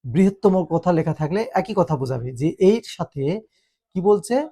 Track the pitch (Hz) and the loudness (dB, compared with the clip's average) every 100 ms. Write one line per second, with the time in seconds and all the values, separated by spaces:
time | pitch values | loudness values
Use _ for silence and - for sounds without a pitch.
0 | 127 127 196 196 208 185 165 165 180 165 | -2 2 2 2 0 2 0 -2 0 0
1 | 160 151 151 190 214 190 190 202 170 147 | 0 -4 -4 -4 -2 -4 -2 -2 0 -2
2 | 127 127 123 123 151 - 190 226 - - | -4 -6 -8 -4 -4 2 2 2 -4 -10
3 | 170 143 139 208 - _ _ _ _ 185 | -10 -4 -4 -4 -10 _ _ _ _ -2
4 | 185 208 - 254 311 | 2 2 2 -2 -2